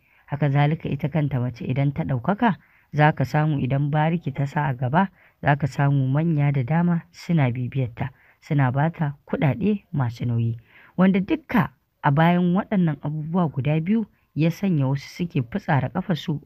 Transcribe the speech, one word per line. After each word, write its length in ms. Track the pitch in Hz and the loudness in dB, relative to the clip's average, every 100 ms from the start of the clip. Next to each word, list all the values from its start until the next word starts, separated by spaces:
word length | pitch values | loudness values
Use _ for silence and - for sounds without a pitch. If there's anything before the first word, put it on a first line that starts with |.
| _ _ - | _ _ -10
Haka 220 | 139 147 | -2 0
zalika 380 | 139 143 160 160 | 2 2 0 -4
ita 200 | 147 147 | -4 -2
kanta 320 | 156 143 127 | -2 0 -2
mace 240 | 123 117 | -4 -4
idan 280 | - 127 139 | -4 -2 0
ta 100 | 139 | -2
ɗaukaka, 520 | 127 131 143 208 233 160 _ _ _ | -2 -2 -2 0 0 0 _ _ _
za 200 | 147 151 | 2 2
ka 120 | 151 | 2
samu 340 | 131 151 156 139 | 0 0 0 0
idan 320 | 131 139 147 | 0 0 0
bariki 420 | 151 156 170 143 | 0 0 -2 -4
ta 140 | 139 139 | -4 -4
sa 200 | 151 143 | -2 -4
a 80 | |
gaba, 340 | 127 127 160 196 - _ _ | -2 0 0 0 -4 _ _
za 140 | - 143 | 0 0
ka 100 | 139 | 0
samu 400 | - 139 139 131 | 0 2 2 2
manya 440 | 143 170 147 143 | 0 2 2 2
da 100 | 139 | 0
dama 400 | 120 160 175 170 - | 0 2 2 0 -4
suna 380 | - - 170 127 | -12 -2 2 2
bibiyarta, 600 | 123 120 135 120 - 131 - _ _ | 0 -4 -4 -4 -4 -8 -8 _ _
suna 300 | - 143 127 | -2 2 2
ba 180 | 135 165 | 2 0
ta 240 | - 147 - - | 0 -4 -4 -8
kuɗaɗe 580 | 156 147 123 202 208 - | 0 0 2 0 -2 -4
masu 320 | 147 120 117 120 | -4 -4 -4 -2
nauyi. 300 | 117 117 113 - - - - | 0 -2 -4 -12 -20 -8 2
Wanda 240 | 190 190 | 4 2
dukka 500 | 185 311 - 240 135 - _ _ | 0 -4 0 -2 -2 -6 _ _
a 80 | 147 | 0
bayan 440 | 143 165 175 180 | 4 4 4 2
waɗannan 420 | 185 - 202 165 143 | 0 0 0 0 0
abubuwa 460 | 151 156 151 185 160 | -6 -6 -4 -2 0
guda 320 | - 127 160 | 0 0 0
biyu 260 | 165 226 208 _ _ | 0 -2 -2 _ _
ya 160 | 143 165 | -2 0
sanya 360 | - 196 156 135 | 0 0 2 2
wasu 220 | 139 - | 0 -4
suke 340 | - 175 139 | -8 -4 -4
fitsara 460 | 117 196 - 139 127 | -4 -6 0 0 0
ƙafarsu 520 | 180 190 151 - 143 | -4 -4 -4 -4 -6